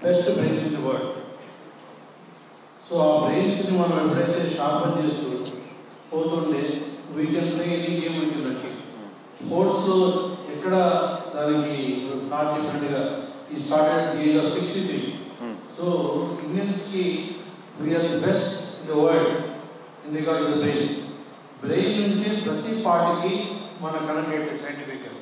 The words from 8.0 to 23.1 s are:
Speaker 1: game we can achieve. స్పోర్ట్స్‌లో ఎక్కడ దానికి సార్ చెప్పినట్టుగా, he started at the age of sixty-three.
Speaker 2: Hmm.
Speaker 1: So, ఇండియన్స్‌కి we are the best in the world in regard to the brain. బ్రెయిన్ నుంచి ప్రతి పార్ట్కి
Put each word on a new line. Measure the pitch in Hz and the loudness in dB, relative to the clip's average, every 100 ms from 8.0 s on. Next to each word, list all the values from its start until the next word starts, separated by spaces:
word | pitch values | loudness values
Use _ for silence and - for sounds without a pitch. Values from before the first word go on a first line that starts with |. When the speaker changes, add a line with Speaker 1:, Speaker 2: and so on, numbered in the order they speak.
Speaker 1:
game | 165 160 | -2 0
we | 151 | -2
can | 147 131 | -2 -4
achieve. | 127 - - - - 107 - - - | -4 -6 -10 -14 -16 -16 -18 -20 -12
స్పోర్ట్స్‌లో | - 170 190 185 190 185 185 - - - - | -4 2 2 2 4 6 6 4 -2 -6 -8
ఎక్కడ | 151 185 185 180 - - - - 147 | -6 0 4 4 4 2 -2 -6 -2
దానికి | 151 151 147 139 131 123 131 135 139 | 2 2 2 -2 -2 -2 -2 -6 -4
సార్ | 151 151 | -2 0
చెప్పినట్టుగా, | 151 151 147 143 135 135 - - - - | 0 -2 -2 -2 0 -2 -4 -8 -12 -10
he | 147 | -8
started | 147 156 151 165 | 0 4 4 4
at | 160 | 0
the | 147 151 | 2 4
age | 151 | 4
of | 196 175 | 4 0
sixty-three. | 175 196 - - - - - - | -2 -2 -2 -2 -4 -8 -12 -12
Speaker 2:
Hmm. | 120 208 - - | -10 -10 -14 -4
Speaker 1:
So, | 175 170 151 - 170 170 | 0 0 0 0 -2 -4
ఇండియన్స్‌కి | 151 185 202 185 - 190 175 156 - - - - - - | -4 -2 0 -2 -4 -2 0 -2 -4 -10 -12 -16 -18 -6
we | 151 165 | -2 0
are | 165 | 2
the | 170 180 | 2 2
best | 185 - - - - | 2 0 -4 -8 -12
in | 156 | -2
the | 151 | 4
world | 160 165 - - - - - - - - | 6 6 4 2 -4 -8 -14 -16 -18 -16
in | 147 151 | -6 -2
regard | 156 151 | 0 2
to | 147 | 2
the | 147 | 2
brain. | 147 147 143 143 - - - - - - | 2 2 0 -2 -8 -14 -16 -20 -20 -10
బ్రెయిన్ | 107 120 190 214 | 0 2 2 2
నుంచి | 202 - 208 214 - | 2 2 2 0 -2
ప్రతి | - 226 220 190 | -4 -2 -2 2
పార్ట్కి | 170 170 | 4 4